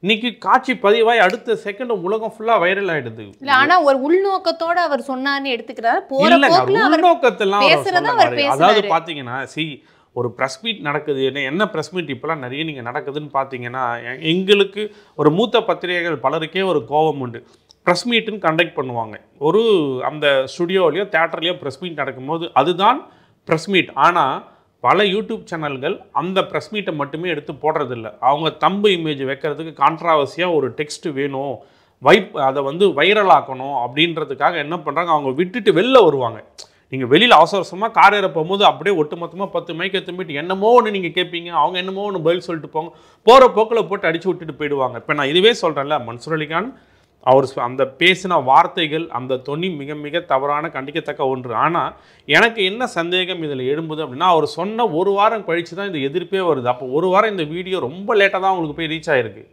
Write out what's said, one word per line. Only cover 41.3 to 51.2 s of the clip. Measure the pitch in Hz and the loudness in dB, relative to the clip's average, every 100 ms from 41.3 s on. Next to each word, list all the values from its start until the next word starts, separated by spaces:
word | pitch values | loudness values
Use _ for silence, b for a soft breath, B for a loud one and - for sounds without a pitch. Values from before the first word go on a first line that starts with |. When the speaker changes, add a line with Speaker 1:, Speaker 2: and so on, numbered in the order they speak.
| 170 170 | -6 -6
Speaker 1:
அவங்க | 170 147 180 | 0 0 0
என்னமோ | 185 190 202 | -6 -6 -6
ஒண்ணு | 190 | -2
பதில் | 156 180 | 0 -2
சொல்லிட்டு | 180 170 147 | -2 -8 -6
போங்க, | 156 165 b b b | -8 -8 b b b
போற | - 254 254 | 6 8 8
போக்குல | 190 220 233 170 | 4 0 0 -2
போட்டு | 196 170 | -2 -2
அடிச்சு | 165 185 | -2 -4
விட்டுட்டு | 170 160 | -6 -6
போயிடுவாங்க. | 135 147 143 127 | -8 -4 -2 -2
இப்ப | 120 - | -4 -4
நான் | 147 139 | -2 0
இதுவே | 160 202 233 | 4 4 2
சொல்றேன்ல, | 175 143 139 151 113 | -2 -2 -2 -2 -4
மன்சூர் | 120 151 | -12 -6
அலிகான் | 160 151 160 226 - b b b _ | -6 -4 -4 -6 -10 b b b _
அவர் | - 131 | 4 4
சொ-, | 135 139 | 4 -2
அந்த | 123 127 135 - | -6 -2 -4 2
பேசின | 170 185 185 175 | 2 2 0 0
வார்த்தைகள், | 131 135 262 262 160 156 170 | 6 6 6 0 -4 -4 -6
அந்த | 120 127 127 | -8 -6 -6
தொனி | 127 147 185 | -6 -6 -6
மிக | 160 139 | -6 -10
மிக | 151 147 - | -10 -6 -6
தவறான, | 135 135 139 147 165 | -2 -2 0 -2 -4
கண்டிக்கத்தக்க | 147 135 151 151 143 | -8 -8 -8 -8 -4